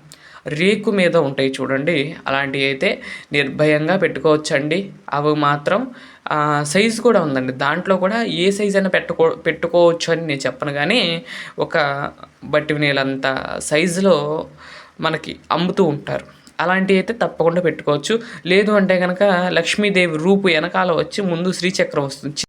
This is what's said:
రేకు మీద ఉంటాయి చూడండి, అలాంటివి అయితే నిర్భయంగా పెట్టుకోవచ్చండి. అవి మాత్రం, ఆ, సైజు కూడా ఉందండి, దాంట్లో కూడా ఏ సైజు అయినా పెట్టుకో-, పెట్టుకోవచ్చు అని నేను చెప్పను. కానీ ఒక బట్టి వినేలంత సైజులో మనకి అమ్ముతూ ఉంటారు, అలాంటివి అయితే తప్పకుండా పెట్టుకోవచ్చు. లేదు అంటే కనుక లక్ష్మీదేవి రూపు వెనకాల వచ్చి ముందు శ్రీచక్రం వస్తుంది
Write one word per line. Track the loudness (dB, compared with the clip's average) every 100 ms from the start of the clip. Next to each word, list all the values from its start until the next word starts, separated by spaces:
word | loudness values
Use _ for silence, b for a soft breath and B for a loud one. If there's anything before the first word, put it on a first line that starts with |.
| B B B B -8
రేకు | -2 0 0 0
మీద | 2 2 2
ఉంటాయి | 0 0 -2 -2
చూడండి, | -2 -2 0 0 -2 -6 -4
అలాంటివి | -2 -2 -2
అయితే | -2 0 -2 -4 B B -4
నిర్భయంగా | -2 0 2 2 2 2 0
పెట్టుకోవచ్చండి. | 0 0 2 2 0 -2 0 -2 -4 -12 -6
అవి | -2 0
మాత్రం, | 2 2 2 0 -2 -2 B B B -4
ఆ, | 0 0 0 0
సైజు | 2 0 2
కూడా | 2 4
ఉందండి, | 2 -2 -2
దాంట్లో | -2 0 0 0 2
కూడా | 2 0
ఏ | -2 0 0
సైజు | 0 0 0
అయినా | 2
పెట్టుకో-, | 0 -2 0 0 0 -4
పెట్టుకోవచ్చు | -4 0 4 4 4 0
అని | -2 -2
నేను | -4 -4
చెప్పను. | -4 -4
కానీ | -2 0 2 0 -2 B B B -6
ఒక | -2 0 0 -2 -6 -10 -20 _
బట్టి | -2 -2 0
వినేలంత | 0 0 0 -2 -2 -2 -2 -6 -8
సైజులో | -2 0 0 2 4 4 2 -4 -8 B B B B -6
మనకి | -4 -2 -6 -10 -4
అమ్ముతూ | 0 0 2
ఉంటారు, | 0 0 -4 -8 -8 B B -4
అలాంటివి | 0 2 2 2
అయితే | 0
తప్పకుండా | -2 -2 0 0 2
పెట్టుకోవచ్చు. | 0 0 0 0 0 -4 B -8 0
లేదు | 2 4
అంటే | 2 4 2
కనుక | 0 2 2 2 2
లక్ష్మీదేవి | 0 0 0 2 2 2 2
రూపు | 2 4 4
వెనకాల | 2 0 0 2
వచ్చి | 0 -2 -2
ముందు | -2 0 -2
శ్రీచక్రం | -2 -2 0 -2 -2
వస్తుంది | -4 -6 -8 -8